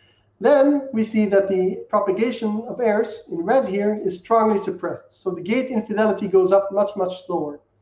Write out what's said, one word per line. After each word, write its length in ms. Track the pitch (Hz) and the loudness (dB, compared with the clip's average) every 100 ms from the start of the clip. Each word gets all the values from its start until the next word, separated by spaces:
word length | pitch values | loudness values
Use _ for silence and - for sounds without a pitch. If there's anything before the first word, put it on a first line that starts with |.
| _ _ _ - | _ _ _ 0
then 480 | 233 285 285 285 - | 4 6 4 2 -2
we 100 | 220 | -4
see 220 | 214 214 202 | 0 0 2
that 200 | 196 196 | 2 2
the 380 | 185 185 226 - | 2 0 -2 -2
propagation 760 | 208 - - 247 220 220 214 226 | -2 0 0 -2 -2 -4 -4 -6
of 120 | 208 | -2
errors 460 | 226 208 226 - - | 0 0 -2 -6 -10
in 100 | 165 | -6
red 240 | 175 262 208 | 0 0 0
here 340 | 202 208 214 | -2 -2 -2
is 140 | 190 180 | -4 -6
strongly 400 | - 226 214 196 | 0 2 2 0
suppressed. 640 | 190 175 175 - - _ | -2 -6 -8 -10 -14 _
So 80 | 190 | -8
the 100 | 170 | -6
gate 280 | 175 254 262 | -2 -2 -2
infidelity 580 | 226 - 202 214 196 196 | -4 -4 0 0 0 2
goes 240 | 190 180 | 4 6
up 200 | 196 - | 4 2
much, 240 | 196 196 202 | -2 -2 -2
much 300 | 180 - - | -6 -6 -6
slower. 340 | 170 147 147 _ _ | -6 -6 -10 _ _